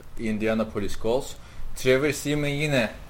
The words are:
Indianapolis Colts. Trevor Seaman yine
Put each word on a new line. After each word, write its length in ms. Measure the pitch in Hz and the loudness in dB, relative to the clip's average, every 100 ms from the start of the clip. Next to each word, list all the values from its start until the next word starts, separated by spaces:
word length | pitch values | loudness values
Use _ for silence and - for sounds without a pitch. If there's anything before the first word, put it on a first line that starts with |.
| - - | -10 -4
Indianapolis 800 | 113 104 110 110 107 107 101 - | -2 0 2 2 0 -2 0 0
Colts. 300 | 113 131 - - - - - - | 2 0 -2 -10 -12 -6 -4 0
Trevor 360 | 131 131 151 | 4 4 4
Seaman 360 | 135 143 147 143 | -2 -2 0 0
yine 420 | 143 151 135 107 - - | 0 2 2 2 -4 -12